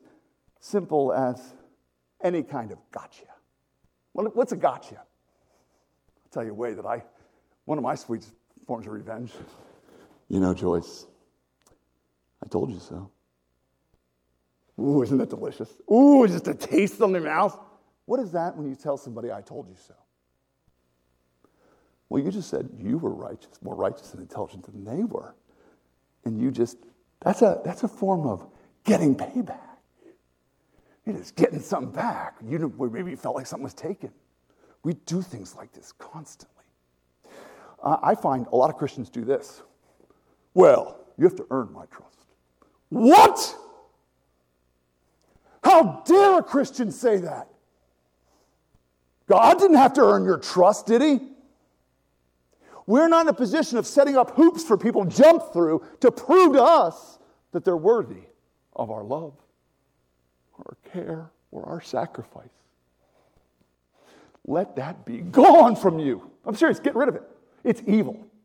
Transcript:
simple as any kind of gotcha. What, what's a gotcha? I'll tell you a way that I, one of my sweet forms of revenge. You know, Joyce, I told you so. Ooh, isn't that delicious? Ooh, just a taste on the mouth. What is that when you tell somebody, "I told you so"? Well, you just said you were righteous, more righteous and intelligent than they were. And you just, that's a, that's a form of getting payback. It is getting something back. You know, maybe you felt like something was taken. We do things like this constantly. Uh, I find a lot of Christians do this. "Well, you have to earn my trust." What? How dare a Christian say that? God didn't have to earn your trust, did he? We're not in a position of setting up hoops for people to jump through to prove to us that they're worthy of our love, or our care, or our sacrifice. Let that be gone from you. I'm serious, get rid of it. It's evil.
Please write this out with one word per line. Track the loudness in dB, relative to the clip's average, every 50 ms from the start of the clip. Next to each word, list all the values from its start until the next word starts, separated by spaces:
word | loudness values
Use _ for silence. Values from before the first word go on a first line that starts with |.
| _ _ _ _ _ _ _ _ _ _ _ _
simple | -14 -8 -8 -8 -6 -4 -4 -2 -2 -2 -2
as | -2 -4 -4 -6 -8 -14 -20 -20 _ _ _ _ _ _ _ _ _ _ _ _ _
any | -6 -6 -4 -6 -8
kind | -8 -12 -14 -14 -14
of | -16 -20 _ _
gotcha. | -20 -20 -20 -20 _ _ -20 _ _ _ _ _ _ _ _ _ _ _ _ _ _ _ _ _ -12
What, | -10 -8 -6 -4
what's | -4 -4 -4
a | -4 -4
gotcha? | -4 -4 -4 -6 -12 -20 -20 -20
I'll | -20 _ _ _ _ _ _ _ _ _ _ _ _ _ _ _ _ _ _ _ _ _ _ _ _ _
tell | -12 -12 -12
you | -12
a | -12
way | -10 -10 -10 -12
that | -12 -10
I, | -10 -10 -10 -12 _ _ _ _ _ _ _ _ _ _ _ _
one | -10 -8 -8
of | -6
my | -8 -8
sweet | -10 -10 -12 -12 -12 -12 -16 _ _ _ _ _ _ _
forms | -14 -14 -14 -12 -14
of | -16
revenge. | -16 -16 -16 -16 -16 -16 -16 -18 -20 -20 -20 -20 _ _ _ _ _ _ _ _ _ _ _ _ _ _ -8
You | -4 -2
know, | -2 -2 -2
Joyce, | -4 -4 -4 -4 -4 -6 -10 -16 -20 -20 -20 _ _ _ _ _ _ _ _ _ _ _ _ _ _ _ _ _ _ _ _ _ _ _ _ _ _ -16
I | -10
told | -8 -6 -6 -6
you | -8 -12
so. | -18 -18 -18 -18 -18 -20 _ _ _ _ _ _ _ _ _ _ _ _ _ _ _ _ _ _ _ _ _ _ _ _ _ _ _ _ _ _ _ _ _ -8
Ooh, | -4 -2 -2 -2 0
isn't | 0 -2 -2
that | -2 -4
delicious? | -8 -10 -12 -12 -12 -14 -16 -18 _ -16 _ 0
Ooh, | 4 4 6 8 8 6 6 4
just | 0 -2 -6 -8
a | -10
taste | -10 -8 -4 -2 -2 -2 -2 -2 -2
on | -2 -2
the | -2 -4
mouth. | -6 -4 -4 -2 -2 -2 -4 -8 -16 _ _ _ _ _ _ _ _
What | -8 -6 -6
is | -6 -6
that | -6 -6 -6 -8 -8 -10
when | -12 -12
you | -14
tell | -10 -10 -10 -10 -10
somebody, | -12 -16 -16 -14 -14 -14
"I | -14 -16
told | -18 -18 -20 -20 -20 -20
you | -20 _ _ _
so"? | _ _ _ _ _ _ _ _ _ _ _ _ _ _ _ _ _ _ _ _ _ _ _ _ _ _ _ _ _ _ _ _ _ _ _ _ _ _ _ _ _ _ _ -10
Well, | -8 -6 -6
you | -6
just | -8 -10 -10 -10
said | -10 -10 -10 -12 -16 -14
you | -10 -8 -8 -6
were | -6 -8 -10
righteous, | -12 -14 -18 -18 -20 _ _ _ _
more | -18 -14 -10
righteous | -8 -8 -8 -8 -10 -16 -20 -20
and | -20
intelligent | -20 -18 -14 -14 -14 -14 -16 -20 -20
than | -20 -20 -20 -16
they | -12 -10 -8 -8
were. | -8 -10 -12 -14 -18 -20 _ _ _ _ _ _ _ _ _ _ _ _ _ _ _ _ _ -12
And | -10 -8 -6
you | -6 -6
just, | -4 -4 -4 -4 -6 -10 _ _ _ _ _ _ _ _
that's | -4 -4 0 2
a, | 2 2 2 0 -6
that's | -10 -10 -8 -10
a | -10
form | -8 -8 -6 -4 -4 -4 -4
of | -6 -8 -10 -12 -18 _ _ _ _ _ _ _
getting | -2 0 2 2 0 0
payback. | 0 -4 -8 -8 -8 -10 -10 -12 -18 -20 -20 -20 _ _ _ _ _ _ -20 _ _ _ _ _ _ _ _ _ _ _ _ _ _ _ _ _ _ _
It | -12 -10
is | -10 -12 -14
getting | -4 -2 -2 -2 -2 -6
something | -10 -8 -8 -8 -8 -10
back. | -10 -8 -8 -8 -8 -10 -12 -14 -16 _ -14
You | -10 -8 -8
know, | -8 -8 -8 -8 -8 -8
maybe | -8 -10 -10 -12
you | -12 -12
felt | -10 -10 -10
like | -10 -12
something | -12 -14 -14 -14
was | -16 -16
taken. | -14 -14 -14 -12 -14 -16 -20 -20 _ _ _ _ _ _ _ _ _ _ _ _ _ -10
We | -10 -10
do | -10 _ -8 -8 -8
things | -8 -10 -14 -18 -20 -20 -20
like | -20 -20 -20 _
this | -20 -20 -20 _
constantly. | _ -20 -20 -20 -20 -20 -20 -20 -20 _ _ _ _ _ _ _ _ _ _ _ _ _ _ _ _ _ _ -20 -20 -20 -20 -20 -20 -20 -20 -20 _
Uh, | -6 -4 -4 -2
I | 0 -2 -2
find | -2 -2 -4 -4 -4 -4 -2
a | 0
lot | 0 0 0
of | -2 -4
Christians | -10 -10 -10 -12 -16 -14
do | -12 -10 -6
this. | -6 -6 -6 -6 -10 -20 -20 -20 _ _ _ _ _ _ _ _ _ _ _ _ _ _ _ _ _ 4
"Well, | 6 8 8 6 6 2 -4 -12 -20 -20 _ _ 0
you | 0
have | 0 0 -2
to | -8 -8
earn | -6 -6 -6 -8
my | -12 -18 -20
trust." | -20 -20 -20 -20 _ _ _ _ _ _ _ _ _ _ _ _ _ _ _ _ _
What? | -4 2 6 8 8 10 8 8 4 0 -6 -10 -10 -14 -20 -20 -20 -20 _ _ _ _ _ _ _ _ _ _ _ _ _ _ _ _ _ _ _ _ _ _ _ _ _ _ _ _ _ _ _ _ _ _ _ _ 4
How | 6 6 6 6 4 0 -6 0
dare | 2 4 6 6 6 4 4
a | 2
Christian | 0 -2 -2 -2 -2 -4 -6 -6 -6
say | -6 -4 -2 0 0 0
that? | -2 -6 -12 -14 -14 -18 _ _ _ _ _ _ _ _ _ _ _ _ _ _ _ _ _ _ _ _ _ _ _ _ _ _ _ _ _ _ _ _ _ _ _ 2
God | 4 6 6 6 6 6
didn't | 6 6 6 6
have | 6 6 6
to | 4
earn | 4 4 4 4 2
your | 0 -2 -2
trust, | -4 -4 0 4 4 4 4 2 0 0
did | 2 2
he? | 4 2 2 0 -2 -8 -18 -20 _ _ _ _ _ _ _ _ _ _ _ _ _ _ _ _ _ _ _ _ _ _ _ _ _ _ -20 -14 -4
We're | 0 2 4 4 4
not | 4 4 4
in | 2
a | 0
position | 0 -2 -2 -2 -2 -2 -2 -4 -6
of | -6
setting | 0 2 2 2 4 2
up | 2 0 2
hoops | 4 4 4 4 4 2 -2
for | 0 0 0
people | 0 0 -2 -2 -2
to | -2 2
jump | 6 8 8 8 6 2 -4
through | -2 -2 0 0 0 -2 -4 -8 -4 _
to | 2 2
prove | 2 0 0 2 4 6 6 6 6
to | 6 6
us | 6 6 4 4 2 -2 -8 -16 -20 -20 _ _ _ _ _ _ _
that | -10 -4 -2
they're | -2 -2
worthy | 0 2 2 2 2 0 -4 -12 -18 -20 _ _ _ _ _ _ _ _ _ -12
of | -10 -10 -8
our | -10 -10 -10
love, | -8 -8 -8 -8 -12 -18 _ _ _ _ _ _ _ _ _ _ _ _ _ _ _ _ _ _ _ _ _ _ _ _ -20
or | -20
our | -20 -20 -20 _ -18 -16
care, | -14 -12 -12 -14 -14 -16 -20 _ _ _ _
or | -18 -18 -16
our | -14 -14 -16
sacrifice. | -14 -10 -8 -8 -8 -8 -10 -16 -20 -20 -20 -20 -20 -20 _ _ _ _ _ _ _ _ _ _ _ _ _ _ _ _ _ _ _ _ _ _ _ _ _ _ _ _ _ _ _ _ _ _ _ _ _ _ -12
Let | -8 -6 -6 -6 -6 -10 -12
that | -12 -12 -14 -16 -16
be | -16 -14 -14
gone | -14 0 4 6 8 10 10 10 8 6 4
from | 0 0 -2 -2 -2
you. | -2 -4 -6 -6 -8 -16 _ _ _
I'm | -10 -2
serious, | 0 0 0 0 0
get | -4 -4 -2
rid | 0 -2 -2
of | -2
it. | -4 -10 -18 -20 _ _ _ _ _ -4
It's | -4 -4 -2 -2
evil. | 0 0 0 0 -2 -6 -12 -18 -20 _ _ _